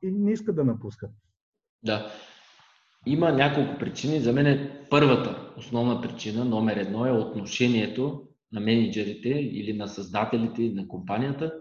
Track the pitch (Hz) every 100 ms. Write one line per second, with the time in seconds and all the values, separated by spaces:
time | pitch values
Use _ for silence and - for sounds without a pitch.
0 | 190 202 202 220 220 160 131 110 110 -
1 | - - _ _ _ _ _ _ 110 107
2 | - - - - - _ _ _ _ _
3 | - 151 170 135 143 143 131 - - -
4 | 135 151 117 131 143 139 - - - 143
5 | 143 123 - - - - - 117 120 113
6 | 113 - 107 107 123 110 110 101 98 107
7 | 127 117 104 110 98 - 123 117 104 123
8 | 143 131 - _ _ 110 107 117 104 107
9 | 104 - 120 147 139 101 104 104 101 -
10 | 90 104 110 117 113 - 117 98 95 90
11 | 92 104 135 139 160 160